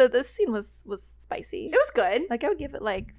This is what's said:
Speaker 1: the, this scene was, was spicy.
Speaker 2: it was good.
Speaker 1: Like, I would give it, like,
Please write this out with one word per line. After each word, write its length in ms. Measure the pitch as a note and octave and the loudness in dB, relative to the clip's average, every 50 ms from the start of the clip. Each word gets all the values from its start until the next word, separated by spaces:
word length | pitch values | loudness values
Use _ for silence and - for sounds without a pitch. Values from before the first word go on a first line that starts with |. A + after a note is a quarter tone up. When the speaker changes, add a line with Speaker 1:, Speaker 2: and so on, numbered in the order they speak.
| B3+ B3+ | 6 6
Speaker 1:
the, 80 | B3 B3+ | 6 2
this 120 | C#4 - | -2 -2
scene 220 | - - G#4 C4 A3 | -2 0 0 0 0
was, 300 | G#3 G#3 - - - - | -2 -4 -6 -10 -12 -10
was 160 | - G3+ F#3+ - | -10 -10 -10 -10
spicy. 640 | - - - - - - - - - - F2+ - | -12 -16 -14 -12 -10 -8 -8 -8 -8 -10 -8 -4
Speaker 2:
it 100 | - - | 2 4
was 140 | B4+ D5+ - | 4 4 4
good. 320 | - B3 G3 F3+ G3+ B3+ F4 G4 | 2 2 2 2 2 0 0 -2
Speaker 1:
Like, 120 | A#3+ A#3 B3+ | -2 -2 0
I 60 | F4 | 0
would 100 | G4 B3+ | -2 -2
give 160 | F#3+ F3+ F3+ | -4 -8 -8
it, 60 | - G#3 | -6 -4
like, 320 | G#3+ F#3+ F#3+ F#3+ - - | -4 -4 -4 -6 -10 -10